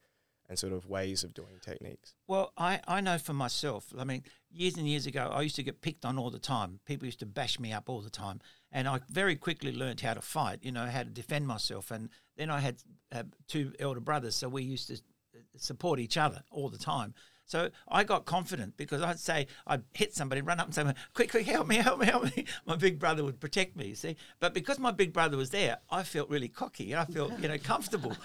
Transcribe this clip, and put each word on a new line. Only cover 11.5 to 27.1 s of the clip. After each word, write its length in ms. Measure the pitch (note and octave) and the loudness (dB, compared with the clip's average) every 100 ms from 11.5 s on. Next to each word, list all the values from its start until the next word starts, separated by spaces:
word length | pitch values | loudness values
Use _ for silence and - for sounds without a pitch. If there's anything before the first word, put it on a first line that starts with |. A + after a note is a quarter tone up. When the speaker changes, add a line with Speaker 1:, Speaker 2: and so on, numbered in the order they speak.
| A2 - G#2+ - | -2 -2 -4 -6
Speaker 2:
And 200 | A2+ A2+ - _ - | -8 -8 -12 _ -6
then 140 | D#3+ | -2
I 100 | C#3+ | 0
had, 220 | C3+ - - - - | 0 -2 -10 -20 -12
uh, 100 | A#2+ - - - | -8 -8 -12 -6
two 240 | D#3 C3+ - | -2 -2 -2
elder 220 | C#3 B2 | -4 -4
brothers, 340 | A#2 D3+ A#2 | 0 0 0
so 120 | - B2+ | -2 -2
we 120 | C3+ | -4
used 260 | C3 B2+ - | -4 -4 -6
to, 60 | B2 - _ _ | -10 -12 _ _
uh, 40 | A#2 - B2 | -20 -20 -8
support 420 | - C3+ F3 C3+ | -6 0 2 2
each 180 | A#2 E3+ | 2 4
other 240 | D3+ - - | 2 2 -10
all 180 | D3+ C#3 | -6 -6
the 80 | G#2+ | -4
time. 380 | - D3 G#2+ - - _ - | -2 -2 -4 -10 -20 _ -4
So 220 | D#3+ F3 - - | -2 -2 -4 0
I 160 | F3+ | 4
got 220 | G#3 F#3 - | 6 4 2
confident 500 | F3 F3+ F3 G2+ - | 0 0 -4 -6 -6
because 260 | D3 C#3+ | -2 0
I'd 160 | E3+ E3+ | 0 0
say, 300 | - D#3+ C#3 - - | 2 2 2 -4 0
I'd 160 | C#3 - | 0 0
hit 220 | - D3 | 0 0
somebody, 260 | - C3+ C3 | 0 0 0
run 200 | D3 E3+ | 2 0
up 60 | E3+ | 0
and 80 | |
say, 200 | D#3 D3 - - | 2 2 2 0
"Quick, 180 | - A#3+ | 2 4
quick, 140 | A#3 F#3 | 4 4
help 200 | A#3 - | 2 4
me, 120 | A3 | 6
help 200 | A#3 C4+ | 6 6
me, 80 | A#3 | 6
help 160 | B3 | 6
me." 220 | - - - | 4 0 -4
<laughs> 100 | - | -6
My 120 | - D#3+ | -2 4
big 240 | F#3 D#3 | 4 4
brother 240 | E3 D#3+ | 2 2
would 160 | C#3+ C3 | 0 -2
protect 340 | D3+ G3+ F#3 | -2 0 0
me, 140 | E3+ G2+ | -2 -8
you 80 | G#2 | -6
see. 180 | E3 D#3+ - - | -6 -8 -10 -2
But 160 | F3 | 0
because 240 | F3 - C4+ | 0 0 2
my 140 | B3+ | 2
big 200 | G3+ F3+ | 4 4
brother 240 | E3+ D#3+ C3+ | 6 4 4
was 140 | C3 | 0
there, 280 | G3+ D3+ A#2 - | 2 2 2 -2
I 140 | F3 | -2
felt 260 | F3+ D#3 C#3+ | -2 -2 0
really 160 | D3 A#2+ | 0 -2
cocky. 480 | - A#3 - F#2+ | -4 -6 -6 -4
I 100 | D3+ | 0
felt, 300 | E3 | 0